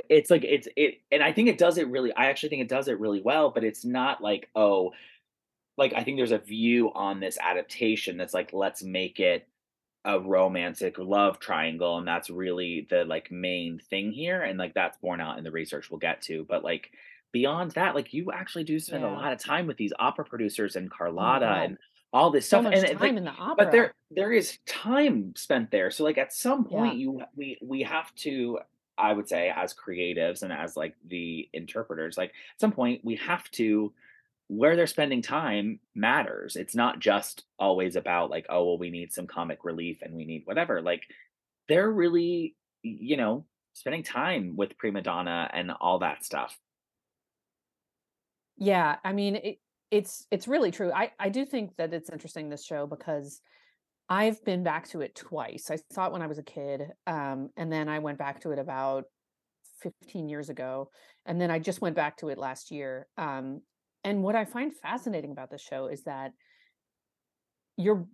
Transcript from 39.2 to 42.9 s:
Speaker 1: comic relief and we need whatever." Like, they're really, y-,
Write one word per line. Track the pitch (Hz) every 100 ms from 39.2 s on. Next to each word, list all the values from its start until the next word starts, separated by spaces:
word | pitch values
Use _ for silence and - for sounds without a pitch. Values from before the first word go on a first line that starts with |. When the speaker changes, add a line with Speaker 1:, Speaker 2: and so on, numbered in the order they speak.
| 87
Speaker 1:
comic | 85 85 76
relief | 87 82 85 78
and | -
we | 82 78
need | 80 -
whatever." | 139 170 92
Like, | 87 87 - - - _ _ _ -
they're | 165 214
really, | 214 170 170 170 170 160 _ _ _
y-, | 113